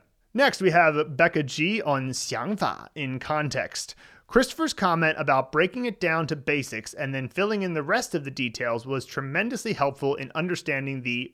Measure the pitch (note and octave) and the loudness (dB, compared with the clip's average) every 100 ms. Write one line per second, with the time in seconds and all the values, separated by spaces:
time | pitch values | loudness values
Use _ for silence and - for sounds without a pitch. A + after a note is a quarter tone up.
0 | _ _ _ A3+ C4+ - F#3 E3 E3 D3+ | _ _ _ 2 2 4 4 6 6 4
1 | D#3 C#3 - D#3+ C3+ - D#3+ A3 D3+ C3+ | 0 4 4 4 -2 0 0 0 0 0
2 | C3 B2+ - A2+ C3+ G#3 D3 - - - | -2 -4 -4 -4 -2 -2 -2 -2 -10 -8
3 | C3+ C3 - D3+ D3+ B2+ F#2+ - - - | -4 -4 -2 0 0 -2 -4 -6 -10 -14
4 | - - _ A#3+ C4 - D#4+ - F#3 E3 | -20 -20 _ 4 4 2 -2 0 2 4
5 | D#3+ D#3 D3 C3+ C3 C#3+ F#3 B3+ B3 - | 2 2 4 4 4 2 2 0 -4 -2
6 | F3 D#3+ D3+ D#3 C3 D3 C3 A2 - - | 0 2 0 -2 0 -2 -2 -6 -8 -8
7 | C#3 C3+ B2+ - G#3 G#3+ F#3+ D#3+ C#3+ A3 | -6 -4 -4 -2 0 0 -2 -2 0 0
8 | A#3 E3 C#3 C3+ B2 - B2 A#2 B2+ C3+ | 0 -4 -4 -4 -4 -2 -2 -2 -2 -4
9 | - - C3+ D#3 A3 B3 A3+ F#3+ C#3+ C#3 | -4 -6 -4 -2 -2 -4 -4 0 0 0
10 | C#3 C#3 C3+ D#3 F3 F3 - C#3 C#3 C3+ | 0 -2 -4 -4 -2 -2 -2 -4 -4 -4
11 | B2 A#2+ B2+ | -4 -4 -6